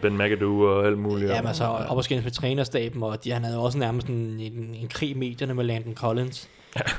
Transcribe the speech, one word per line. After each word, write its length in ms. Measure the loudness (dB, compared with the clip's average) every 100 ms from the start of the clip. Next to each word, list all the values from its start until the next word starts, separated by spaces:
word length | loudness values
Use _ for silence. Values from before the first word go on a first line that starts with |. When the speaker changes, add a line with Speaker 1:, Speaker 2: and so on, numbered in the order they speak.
Speaker 1:
med 0 |
Ben 160 | 2 4
McAdoo 420 | 2 4 4 6
og 240 | 6 6 4
alt 100 | 2
muligt. 340 | 0 0 2
Speaker 2:
Ja, 100 | 2
men 60 | 0
altså, 160 | 0
op 340 | 0 0 0 -2
og 60 |
skændes 200 | 0 -2
med 80 | -2
trænerstaben, 720 | -2 0 0 0 0 -2 -2
og 200 | -4 -4
de, 80 | -2
han 120 | -2
havde 160 | -2 0
også 180 | 0 2
nærmest 300 | 0 0 -2
en, 320 | -4 -4 -6
en, 360 | -8 -8 -8 -8
en 60 | -8
krig 220 | -4 -4
i 40 |
medierne 400 | -2 -4 -4 -4
med 100 | 0
Landon 320 | 0 -2 -4 -2
Collins, 540 | 0 0 -2 -6 -14 -20 -10 -6 -4